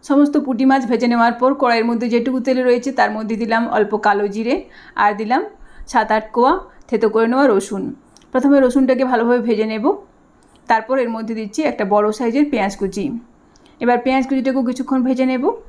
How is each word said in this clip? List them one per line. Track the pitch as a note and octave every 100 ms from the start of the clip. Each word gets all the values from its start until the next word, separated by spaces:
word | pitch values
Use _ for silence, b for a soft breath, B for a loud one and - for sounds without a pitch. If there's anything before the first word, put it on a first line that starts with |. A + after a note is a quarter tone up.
সমস্ত | - C#4+ D4 D4 C4+
পুঁটি | A#3 C4
মাছ | C4+ A#3+
ভেজে | A#3+ A#3+
নেওয়ার | A#3 A#3 A#3
পর | B3+ C#4
কড়াইয়ের | B3+ A#3 A#3
মধ্যে | A#3 A#3+
যেটুকু | A#3 A#3 C4 A#3+
তেল | B3+ B3+
রয়েছে | A#3+ B3+ C4
তার | G#3+ G#3+
মধ্যে | A3 A3
দিলাম | A3+ A3+ A#3 -
অল্প | G#3+ G#3+ G#3+
কালো | G3+ G3+
জিরে | G3 A3+ E4 - B B -
আর | G#3 G#3
দিলাম | A3 C4 G#4+ - b b -
সাত | A#3+ G#3+ A3
আট | G#3+
কোয়া | - B3 F4+ - B -
থেতো | A3 A3
করে | G#3+ A3+
নেওয়া | B3+ C#4
রসুন। | G3+ G3 G3 F#3 - _ _ _
প্রথমে | B3+ C4+ C#4
রসুনটাকে | B3+ C4 B3+ B3+ C4
ভালোভাবে | B3 A#3 B3 A3+
ভেজে | G#3+ A3
নেব, | A3 B3 G#4 - _ _ _ _ _ -
তারপর | A3+ A3 C4+
এর | A#3 A3+
মধ্যে | A3 A3
দিচ্ছি | G#3+ - D4+
একটা | A#3+ G3+
বড় | G#3 G#3 G#3+
সাইজের | A#3+ A#3+ D4
পেঁয়াজ | B3+ G3 -
কুচি। | G3 G3+ F3 A#3 - _ _ b b b
এবার | A#3 A#3+
পেঁয়াজ | B3 C4 C4
কুচিটাকেও | C4+ C4 C4 A#3+
কিছুক্ষণ | B3+ C4+ C4+ B3+
ভেজে | B3+ C4
নেব। | C4 D4 A#4